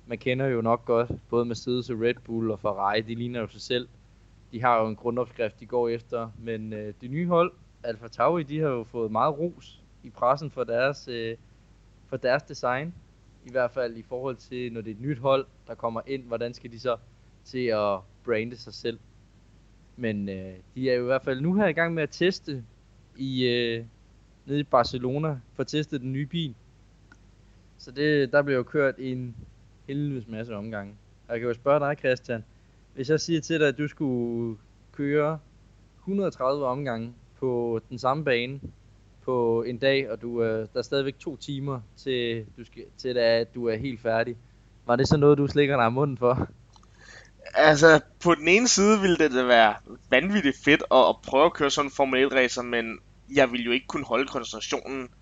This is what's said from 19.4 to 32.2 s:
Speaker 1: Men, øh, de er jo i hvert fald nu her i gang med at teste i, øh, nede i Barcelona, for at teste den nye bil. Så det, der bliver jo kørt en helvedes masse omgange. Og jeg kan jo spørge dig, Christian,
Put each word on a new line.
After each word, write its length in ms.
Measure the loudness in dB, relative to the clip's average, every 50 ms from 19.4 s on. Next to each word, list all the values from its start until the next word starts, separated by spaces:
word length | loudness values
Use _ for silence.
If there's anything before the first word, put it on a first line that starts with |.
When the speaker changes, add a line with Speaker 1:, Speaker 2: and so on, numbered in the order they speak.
| _ _ -20 -20 -20 -20 -20 -20 _ _ -10
Speaker 1:
Men, 320 | -6 -4 -4 -2 -2 -4 -6
øh, 260 | -8 -8 -10 -12 -16 -18 -20 -16 -8
de 160 | -4 0 0
er 40 | 0
jo 80 | 2
i 40 | 2
hvert 160 | 0 0 0
fald 180 | 0 -2 -4 -2
nu 140 | -2 0 2
her 120 | 2 2
i 60 | 2
gang 220 | 2 0 -2 -2 -2
med 80 | -2
at 80 | -4 -4
teste 540 | -2 0 0 0 0 -2 -8 -10 -10 -10 -12 -16 _ _ _ _ _ -20 _ _ -12
i, 280 | -10 -8 -4 -2 0 2
øh, 400 | 2 2 2 0 -2 -4 -6 -8 -12 -18 _ _ _ -20 -20 _ -20 _ _ -8
nede 140 | -4 -4 -4
i 20 |
Barcelona, 800 | 0 2 4 2 4 2 -2 -4 -4 -4 -2 -2 -4 -4 -6 -8 -12 _ _
for 80 | -8
at 40 | -6
teste 320 | -4 -4 -4 -4 -4 -6 -8
den 140 | -6 -6
nye 140 | -6 -6 -6
bil. 280 | -6 -6 -6 -6 -6 -10 -14 _ -20 -20 -20 -20 _ _ _ _ -20 -20 -20 -20 -20 _ _ _ _ -20 -20 _ _ _ -20
Så 120 | -20 -10
det, 420 | -4 -2 0 2 4 2 2 4
der 100 | 4 2
bliver 140 | 4 4 2
jo 60 | 0
kørt 320 | 0 0 0 2 2 2 0 -2
en 380 | -6 -6 -6 -6 -8 -10 -12 -16 -18 -20 -20 -20 -20 -20 _ -18 -12
helvedes 420 | -8 -6 -4 -4 -4 -6 -8 -8 -10
masse 280 | -10 -10 -8 -8 -10
omgange. 380 | -10 -8 -8 -8 -8 -8 -10 -14 -20 _ _ -20 _ _ -8
Og 40 |
jeg 80 | -6 -4
kan 80 | -4 -4
jo 60 | -4
spørge 260 | -2 2 2 2 2
dig, 180 | 2 -2 -4 -2
Christian, 460 | -2 -2 -2 -2